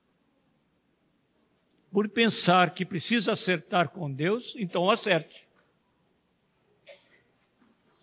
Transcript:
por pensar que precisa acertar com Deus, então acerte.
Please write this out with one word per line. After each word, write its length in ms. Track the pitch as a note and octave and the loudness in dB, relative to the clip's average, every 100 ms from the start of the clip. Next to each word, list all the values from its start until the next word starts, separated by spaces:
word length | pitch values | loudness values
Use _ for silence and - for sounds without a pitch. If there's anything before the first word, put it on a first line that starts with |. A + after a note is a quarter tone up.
| _ _ _ _ _ _ _ _ _ _ _ _ _ _ _ _ _ _ _ | _ _ _ _ _ _ _ _ _ _ _ _ _ _ _ _ _ _ _
por 160 | G3 G#3 | -2 -2
pensar 680 | A#3 A#3 - - F3+ F3+ | 0 2 4 6 4 2
que 100 | - | -2
precisa 480 | F3+ F3+ - A#3 G3 | -8 -6 -2 -2 0
acertar 580 | G#3 - F3 - F3+ D#3 | 0 0 -2 -2 -2 -2
com 220 | G3 D3+ | -6 -10
Deus, 420 | C3+ D#3+ A#3 - C#4 | -4 -2 -4 -6 -10
então 340 | F#3 F3+ F3+ | -6 -2 0
acerte. 560 | A3+ G#3+ F3 - - - _ _ _ _ _ _ _ _ _ _ _ _ _ - - _ _ _ _ _ _ _ _ _ _ | 0 2 0 -2 -18 -20 _ _ _ _ _ _ _ _ _ _ _ _ _ -20 -20 _ _ _ _ _ _ _ _ _ _